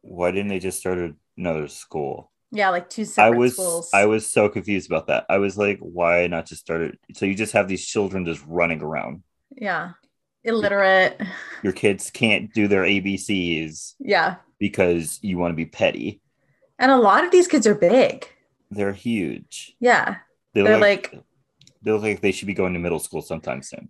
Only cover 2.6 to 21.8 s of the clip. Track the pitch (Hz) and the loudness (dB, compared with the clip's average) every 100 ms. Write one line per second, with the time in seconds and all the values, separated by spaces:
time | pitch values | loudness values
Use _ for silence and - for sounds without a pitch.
2.6 | 190 175 175 - 208 - 220 170 123 190 | 0 -2 -6 -10 -2 4 6 6 2 0
3.6 | 180 85 - 101 104 110 - - 104 - | -6 -6 -2 2 4 2 0 2 2 0
4.6 | 90 98 87 80 78 65 - 98 101 98 | -4 -4 -2 -4 -2 -2 0 0 0 -2
5.6 | 101 95 82 87 85 87 87 82 - 82 | -2 -2 -6 -2 2 2 2 -2 -8 -12
6.6 | - 82 82 - - - 101 98 107 113 | -6 -4 -6 -8 -18 -6 -4 -4 0 0
7.6 | 95 92 - 110 98 95 85 78 78 85 | 0 -4 -6 -4 -2 -4 -6 -8 -6 -2
8.6 | 85 78 78 73 50 85 _ _ _ 262 | -2 -2 -6 -8 -8 -12 _ _ _ -10
9.6 | 208 165 180 - _ _ _ _ 226 226 | -6 -6 -8 -16 _ _ _ _ -4 -2
10.6 | 202 202 190 190 185 - 190 - - - | 0 2 4 4 4 0 -10 -10 -16 -8
11.6 | 98 - 104 98 - - 113 98 104 110 | -6 0 0 0 -6 0 2 2 -2 0
12.6 | 101 98 90 98 98 95 - 95 87 80 | 2 4 2 2 0 -4 -2 -2 -2 -2
13.6 | 78 80 - - 262 185 175 175 _ - | -6 -10 -18 -10 -2 0 0 -4 _ -4
14.6 | 202 - 190 85 78 - 104 90 87 80 | -2 2 2 0 -4 -8 -6 -2 -2 -4
15.6 | 78 - 85 - 76 - _ _ _ _ | -6 -2 -2 -2 -8 -10 _ _ _ _
16.6 | _ - 262 262 208 220 349 359 349 285 | _ 0 4 6 6 4 6 4 6 4
17.6 | 214 208 175 254 208 - - _ _ _ | 4 4 4 6 4 0 -14 _ _ _
18.6 | - 101 98 98 120 113 78 52 - - | -12 -4 -4 -4 -4 -2 -2 -6 -14 -18
19.6 | - - 240 214 - 190 - _ _ - | -18 -2 2 2 0 -6 -14 _ _ 2
20.6 | 202 214 104 98 - - - _ _ _ | 4 6 4 2 -4 -16 -20 _ _ _
21.6 | _ _ | _ _